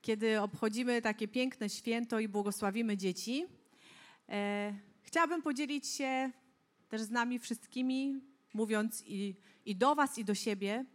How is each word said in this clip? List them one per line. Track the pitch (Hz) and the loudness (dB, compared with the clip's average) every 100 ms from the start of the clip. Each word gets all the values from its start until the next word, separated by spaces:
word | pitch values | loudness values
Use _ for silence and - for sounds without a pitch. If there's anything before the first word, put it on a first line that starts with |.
kiedy | - 214 220 214 | 0 2 4 4
obchodzimy | 202 - 220 220 247 240 | 2 0 0 2 2 2
takie | 226 214 214 | 2 0 -2
piękne | 254 254 - 208 | 0 0 -2 -6
święto | - - 226 233 226 | -4 -2 -2 0 0
i | 220 | 0
błogosławimy | 208 202 202 202 208 233 202 | 0 0 0 0 0 0 0
dzieci, | 190 180 - 262 370 - _ _ - - - - - | 0 -2 -4 -4 -4 -10 _ _ -20 -20 -20 -20 -8
e, | 202 202 202 208 202 - - | -4 -2 -2 -4 -6 -12 -20
chciałabym | - 330 330 339 | -2 2 2 2
podzielić | 302 254 285 285 - | 0 -2 -2 -2 -4
się | - 269 262 262 - _ _ _ _ _ | -4 0 0 -2 -6 _ _ _ _ _
też | 220 | -6
z | 220 | -2
nami | 240 240 247 | 0 0 -2
wszystkimi, | - 233 - 247 254 262 277 269 - _ _ | -4 -8 -6 -4 0 0 0 -4 -8 _ _
mówiąc | 214 220 214 220 - - | -2 0 2 0 -4 -8
i, | 202 196 185 - - - | -4 -4 -6 -16 -14 -6
i | 185 | 4
do | 254 294 | 4 6
was, | 277 - | 2 0
i | 202 | -2
do | 202 | 0
siebie | 233 202 196 220 262 | 0 -2 -2 -2 -4